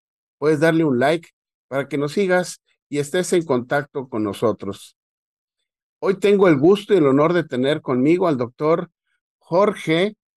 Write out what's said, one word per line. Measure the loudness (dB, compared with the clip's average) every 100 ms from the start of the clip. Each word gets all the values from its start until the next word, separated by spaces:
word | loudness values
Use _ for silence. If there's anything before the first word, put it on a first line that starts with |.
| _ _ _ _
puedes | -2 2
darle | 2 2
un | 0 0
like | 0 -2 -6 _ _ _ _
para | -8 -6
que | -6
nos | -4
sigas | -2 0 0 -2 -10 _ _ _
y | -6
estés | -4 -4 -2
en | -2
contacto | 0 -4 -2 -4 -4 -10 -8
con | -6
nosotros. | -6 -2 -2 -2 -8 -14 -18 _ _ _ _ _ _ _ _ _ _ _
Hoy | -4 0
tengo | 2 4 4
el | 4
gusto | 4 4 2
y | 2
el | 4
honor | 4 2
de | 0 -2
tener | -2 -2 -2
conmigo | -2 0 2 2 0
al | -2
doctor | -4 -4 -2 -2 -4 _ _ _ _ _
Jorge | -4 0 0 -2 -2 -2 -2 -6 _